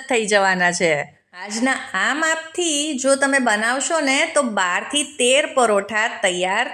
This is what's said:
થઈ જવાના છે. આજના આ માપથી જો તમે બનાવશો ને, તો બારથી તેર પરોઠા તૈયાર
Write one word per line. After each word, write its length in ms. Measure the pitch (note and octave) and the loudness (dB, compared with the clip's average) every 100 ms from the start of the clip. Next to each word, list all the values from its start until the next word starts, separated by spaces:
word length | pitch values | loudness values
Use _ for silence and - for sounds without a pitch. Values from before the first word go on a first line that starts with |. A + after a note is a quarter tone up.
| - | 0
થઈ 160 | A#3+ G#3 | -2 2
જવાના 460 | G#3 F#3+ F#3 F3 | 2 4 2 2
છે. 220 | F3 F3 D3 C#3+ _ _ | 2 0 0 -4 _ _
આજના 420 | F3+ G3 G#3+ B3 - - | -18 -10 -4 -2 -2 -4
આ 200 | F#3+ G#3+ | -2 -2
માપથી 840 | C#4 D#4+ D#4+ D#4+ D#4+ F4 C#4+ D4+ C4 | 0 -2 -2 -6 -4 -2 -2 -2 -2
જો 180 | C4 C4+ | 0 2
તમે 240 | C#4 C4+ | 2 2
બનાવશો 600 | A#3+ G#3 A3+ C4 C4+ E4 | 2 2 0 -2 -2 -2
ને, 260 | C#4+ C4+ D#4+ | 0 0 2
તો 180 | D4+ | 0
બારથી 600 | B3+ G3+ F3+ F#3 A3 D4 | 0 0 0 -2 -2 -4
તેર 440 | C#4+ - B3 C4+ D4+ | -4 0 2 4 2
પરોઠા 540 | C4+ A3+ G3+ G3 G#3+ A#3 | 2 4 2 0 -2 -2
તૈયાર 600 | - G3 F3+ F3+ G#3 C4 | 0 -2 0 -2 0 -2